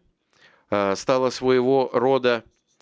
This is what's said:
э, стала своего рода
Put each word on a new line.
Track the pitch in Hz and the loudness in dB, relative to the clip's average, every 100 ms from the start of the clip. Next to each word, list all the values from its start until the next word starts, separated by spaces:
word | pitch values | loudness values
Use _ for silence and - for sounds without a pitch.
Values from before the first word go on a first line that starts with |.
| _ _ _ _ _ _ _ | _ _ _ _ _ _ _
э, | 101 101 95 | -2 0 -2
стала | - 131 127 | -2 0 -2
своего | - 127 127 123 135 123 | -2 0 2 2 0 0
рода | - 127 135 123 117 - _ _ _ | 0 0 0 0 -2 -4 _ _ _